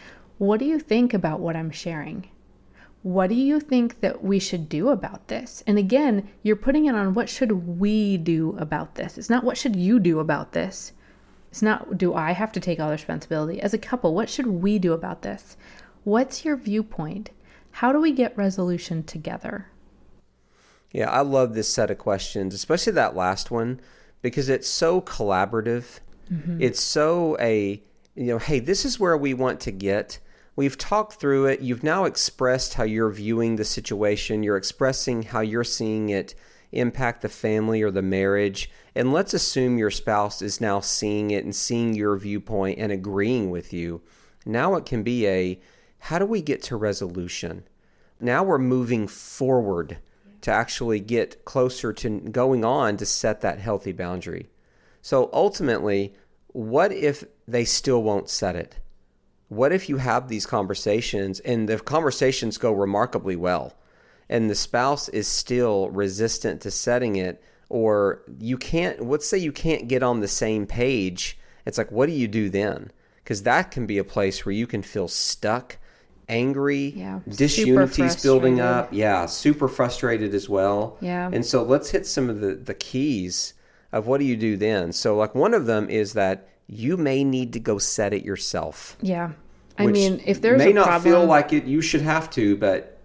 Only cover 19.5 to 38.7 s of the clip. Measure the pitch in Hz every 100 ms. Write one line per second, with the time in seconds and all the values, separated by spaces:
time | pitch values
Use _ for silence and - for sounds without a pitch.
19.5 | - - - - _ - - _ _ _
20.5 | _ _ _ _ - 110 131 143 135 127
21.5 | 110 104 - 107 98 110 98 - 107 95
22.5 | 95 - 175 233 170 110 80 90 98 -
23.5 | 117 117 127 - - - _ 123 147 135
24.5 | 131 - - 165 185 185 - 101 92 98
25.5 | 113 110 120 - - - - - 170 160
26.5 | 170 123 - - 156 156 175 165 - 117
27.5 | 110 101 101 _ _ _ - 120 113 -
28.5 | 139 131 196 277 233 180 156 139 127 127
29.5 | - 127 98 98 104 - - - - -
30.5 | - 139 - - 208 214 - 143 135 135
31.5 | 135 127 123 151 185 180 - - - 127
32.5 | 127 - - 110 110 110 104 107 113 117
33.5 | 110 107 - - 104 104 104 - 107 104
34.5 | 98 - - 131 131 - 117 104 117 110
35.5 | 113 110 - 110 110 107 98 92 - -
36.5 | _ - 120 120 123 123 - 104 - 110
37.5 | 107 110 110 107 95 95 95 98 101 101
38.5 | 95 -